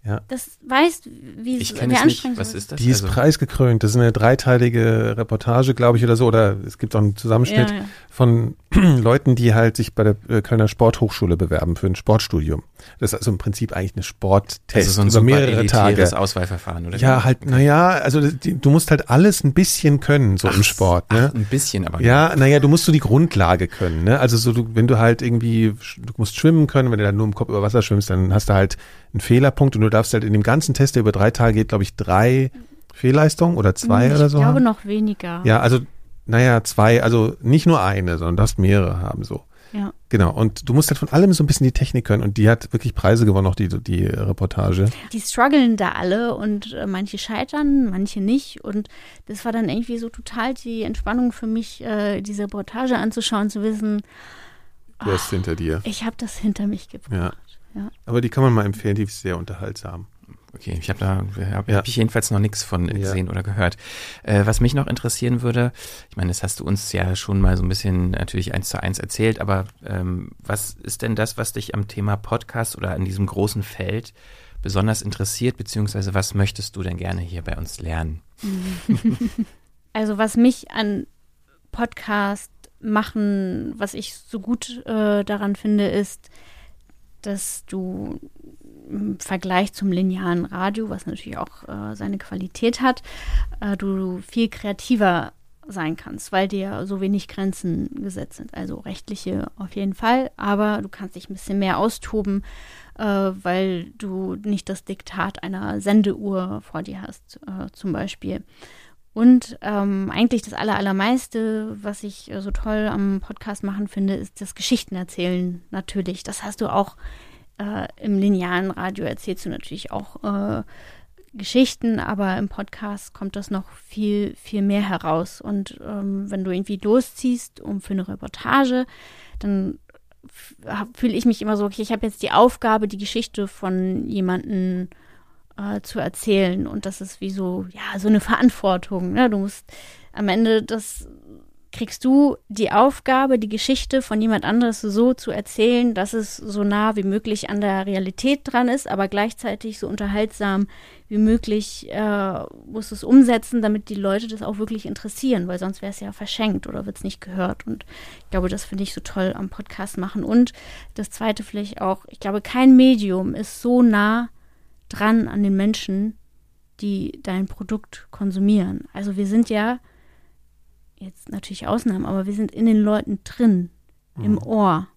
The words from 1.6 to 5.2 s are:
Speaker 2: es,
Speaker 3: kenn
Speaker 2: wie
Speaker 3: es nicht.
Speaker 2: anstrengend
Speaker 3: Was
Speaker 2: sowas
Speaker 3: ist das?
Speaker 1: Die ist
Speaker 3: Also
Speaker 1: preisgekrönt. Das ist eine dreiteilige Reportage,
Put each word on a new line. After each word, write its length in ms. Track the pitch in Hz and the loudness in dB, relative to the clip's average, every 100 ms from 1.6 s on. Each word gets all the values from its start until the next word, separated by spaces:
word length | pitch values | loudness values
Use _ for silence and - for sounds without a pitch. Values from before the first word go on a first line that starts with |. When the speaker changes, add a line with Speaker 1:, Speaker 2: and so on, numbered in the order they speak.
| 226 | -4
Speaker 2:
es, 40 | 214 | -2
Speaker 3:
kenn 120 | 127 | 2
Speaker 2:
wie 60 | 120 | 2
Speaker 3:
es 100 | 294 | 2
nicht. 80 | - | -2
Speaker 2:
anstrengend 220 | 262 240 | -6 -4
Speaker 3:
Was 140 | 101 | -6
Speaker 2:
sowas 120 | 113 | -8
Speaker 3:
ist 80 | 101 | -10
das? 80 | - | 0
Speaker 1:
Die 100 | 120 | 2
ist 120 | 117 | 2
Speaker 3:
Also 100 | 98 | 2
Speaker 1:
preisgekrönt. 720 | 101 143 151 139 - 127 113 | 2 4 2 -2 2 2 4
Das 80 | 107 | 2
ist 60 | 120 | 4
eine 160 | 117 | 2
dreiteilige 1040 | 104 110 131 - 123 120 117 113 113 110 | 4 4 4 4 4 4 4 2 2 0
Reportage, 560 | 110 | -2